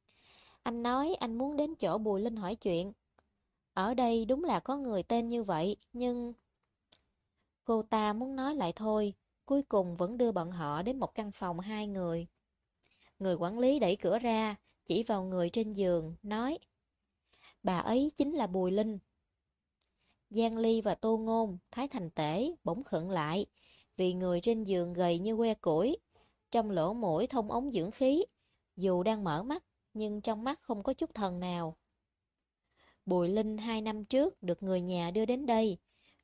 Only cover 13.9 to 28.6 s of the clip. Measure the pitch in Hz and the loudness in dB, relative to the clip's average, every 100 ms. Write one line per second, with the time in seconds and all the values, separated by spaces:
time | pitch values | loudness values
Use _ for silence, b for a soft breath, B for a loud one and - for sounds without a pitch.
13.9 | 202 180 220 240 220 220 208 _ _ - | 2 2 2 2 0 0 -4 _ _ -2
14.9 | 175 226 202 185 185 175 226 220 202 190 | 0 0 -2 -2 0 0 0 -2 0 2
15.9 | 170 160 170 202 214 247 339 _ _ _ | 2 0 -8 -6 -4 -2 -4 _ _ _
16.9 | _ _ _ _ b b b 190 180 - | _ _ _ _ b b b -2 0 2
17.9 | 240 294 - 285 311 202 185 180 196 220 | 2 2 2 0 0 0 2 2 2 0
18.9 | 202 - _ _ _ _ _ _ _ _ | -2 -12 _ _ _ _ _ _ _ _
19.9 | _ _ _ - 214 226 226 226 226 208 | _ _ _ -6 0 0 2 2 2 2
20.9 | 170 226 226 220 226 220 180 - 233 277 | 0 0 0 2 0 0 -4 -10 -6 -6
21.9 | 262 165 - 151 170 285 339 - 190 - | -4 -6 -2 0 0 -2 -2 -4 -4 -4
22.9 | 170 175 180 151 180 - b b b b | -4 -2 -2 0 -2 -4 b b b b
23.9 | - 185 180 185 175 233 226 202 180 175 | -2 0 2 0 2 2 0 2 0 0
24.9 | 175 175 170 202 220 226 214 175 156 226 | 2 2 2 0 0 0 0 2 2 2
25.9 | 330 _ b b b - 233 214 180 165 | 0 _ b b b -2 0 2 2 0
26.9 | 233 202 156 254 262 208 233 277 214 175 | 0 0 2 2 0 0 -2 -2 -2 -2
27.9 | - 262 302 415 _ _ _ | 2 4 4 0 _ _ _